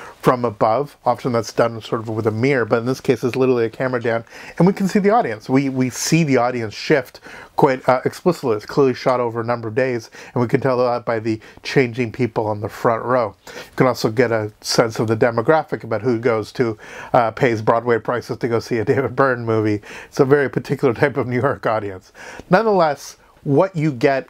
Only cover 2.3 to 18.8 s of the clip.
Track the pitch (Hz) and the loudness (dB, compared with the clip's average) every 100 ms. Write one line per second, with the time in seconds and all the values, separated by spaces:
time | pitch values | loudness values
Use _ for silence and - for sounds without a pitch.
2.3 | 107 131 139 110 120 120 131 - 123 123 | 0 2 2 2 0 0 -2 0 0 0
3.3 | 127 127 123 113 - 131 127 117 117 - | 2 2 2 0 -2 -4 -2 -2 -4 -6
4.3 | - - - 175 196 190 208 196 233 156 | -16 -18 2 2 2 0 2 2 2 0
5.3 | 107 - 131 139 131 127 - - 160 156 | -4 0 0 0 -2 -2 -2 0 2 4
6.3 | 127 120 123 110 - - 151 - - - | 2 2 -2 -8 -10 0 0 0 -14 -20
7.3 | - - - 143 143 - 127 131 - 180 | -20 -10 2 2 4 2 2 0 -2 -2
8.3 | 170 131 104 - - 135 120 135 123 120 | 0 -2 -2 -2 2 2 2 -2 0 -2
9.3 | 117 113 120 113 110 131 120 - - - | -4 -4 -4 -4 -2 -2 -2 -8 -18 -6
10.3 | 123 120 135 135 123 123 120 113 113 113 | -2 2 2 2 0 0 -2 -2 -2 -2
11.3 | 110 - - - 147 123 117 117 - 120 | -4 -8 -16 -2 0 2 -2 -6 -2 -2
12.3 | - 107 104 104 - 127 113 117 127 107 | -2 -4 -4 -6 -2 0 0 0 0 0
13.3 | - - - - - 131 120 123 113 120 | -6 -18 -18 -16 0 0 2 0 2 2
14.3 | 113 107 - - - 117 110 113 110 123 | 2 -4 -8 -2 0 0 0 -2 2 2
15.3 | 117 117 156 147 117 113 113 120 113 123 | 2 2 2 0 -8 -6 -4 0 0 0
16.3 | 110 104 - 120 104 - - - 131 113 | 0 -4 -2 -2 -2 -12 -18 0 2 2
17.3 | 107 131 110 110 117 120 113 - 123 - | 2 0 2 2 2 2 0 0 -6 -6
18.3 | 117 127 113 - 120 | -6 -2 -2 -2 -2